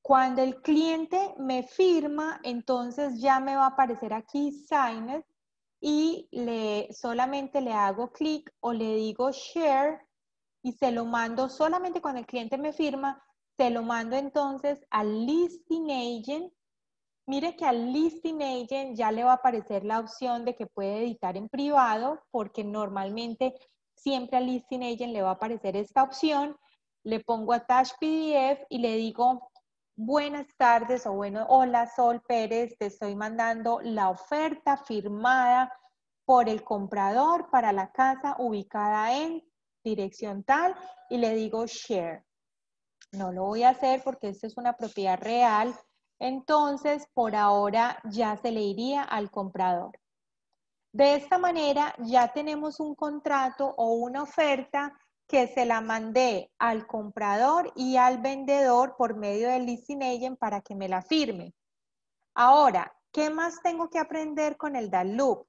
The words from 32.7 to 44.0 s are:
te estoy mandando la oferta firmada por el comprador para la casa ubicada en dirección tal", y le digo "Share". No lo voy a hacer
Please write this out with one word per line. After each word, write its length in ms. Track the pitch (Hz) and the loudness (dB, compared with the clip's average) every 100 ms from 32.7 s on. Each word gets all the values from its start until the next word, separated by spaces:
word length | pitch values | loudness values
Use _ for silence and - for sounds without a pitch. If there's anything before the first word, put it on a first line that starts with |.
| - | -4
te 80 | 208 | -8
estoy 280 | 202 208 202 | -6 -8 -6
mandando 640 | 214 226 233 226 226 233 | -6 -2 -2 0 -2 -2
la 280 | 233 214 190 | -2 0 0
oferta 680 | 180 - 302 311 294 - 277 | 0 -4 -2 -2 -2 0 0
firmada 920 | - 214 202 208 240 254 247 247 254 - _ _ _ _ - | -2 -6 -4 0 2 4 6 4 2 -6 _ _ _ _ 6
por 240 | 254 220 | 6 6
el 140 | 214 | -2
comprador 880 | - 208 196 208 196 226 302 339 349 | -4 -6 -2 0 2 4 4 2 2
para 200 | 262 226 | 2 4
la 200 | 196 190 | 0 -2
casa 460 | - 262 262 285 - | 0 2 2 -4 -2
ubicada 760 | 240 214 196 208 208 214 220 262 | -2 -4 -6 -4 0 0 0 0
en 280 | 320 330 _ _ _ _ | -2 -8 _ _ _ _
dirección 600 | 226 202 196 - 214 202 | -6 -4 -6 -8 -8 -8
tal", 300 | 202 285 359 370 - - - | 2 2 2 -2 -14 -20 -6
y 80 | 240 | 0
le 160 | 226 220 | 0 0
digo 320 | 220 220 226 | -2 -4 -6
"Share". 580 | - - 202 170 160 _ _ _ _ _ _ _ _ _ | -10 -4 -4 -2 -10 _ _ _ _ _ _ _ _ _
No 200 | 196 190 | -8 -6
lo 120 | 180 | -4
voy 180 | 196 220 | -4 4
a 80 | 247 | 4
hacer 320 | 254 262 262 | 6 2 0